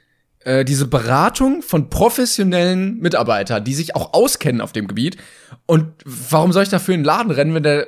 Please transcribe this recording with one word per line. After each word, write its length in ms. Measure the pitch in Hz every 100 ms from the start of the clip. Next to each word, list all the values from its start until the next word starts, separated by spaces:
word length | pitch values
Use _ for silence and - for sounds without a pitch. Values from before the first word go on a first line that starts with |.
| _ _ _ _
äh, 200 | 127 131
diese 220 | 131 139 131
Beratung 760 | 135 113 135 202 - 262 311
von 280 | - 160 151
professionellen 1080 | - 226 262 247 - 190 180 180 185 190 233
Mitarbeitern, 640 | 175 - 110 104 98 107
die 100 | 107
sich 220 | 139 160 -
auch 160 | -
auskennen 480 | 170 220 - 147 120
auf 120 | 107
dem 140 | 110 98
Gebiet. 300 | 104 147 - - - - - -
Und 160 | 160 156 -
warum 460 | 139 123 - 160 175
soll 120 | 180
ich 40 | 196
dafür 260 | 185 -
in 60 | 180
den 20 | 143
Laden 240 | 185 233
rennen, 240 | 135 151
wenn 80 | 160
der 240 | 147 147